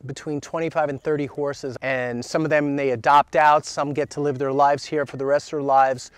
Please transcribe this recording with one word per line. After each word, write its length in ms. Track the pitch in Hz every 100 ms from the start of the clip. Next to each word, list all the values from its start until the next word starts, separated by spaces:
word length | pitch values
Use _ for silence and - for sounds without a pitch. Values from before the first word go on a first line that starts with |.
| 135
between 340 | 139 160 147
twenty-five 480 | - 165 165 165 147
and 140 | 139
thirty 240 | 160 147 139
horses, 500 | - 143 139 139 113
and 420 | 131 131 123 120
some 200 | - 165
of 60 | 156
them 260 | 151 147 143
they 140 | 139
adopt 440 | 120 143 143 -
out, 320 | 165 151 151 -
some 260 | - 143
get 180 | 147 143
to 100 | 151
live 180 | 147 127
their 140 | 135
lives 320 | 139 143 143
here 200 | - 151
for 120 | 135 131
the 100 | 135
rest 220 | 143 -
of 100 | 156
their 40 |
lives. 500 | 139 135 135 123 -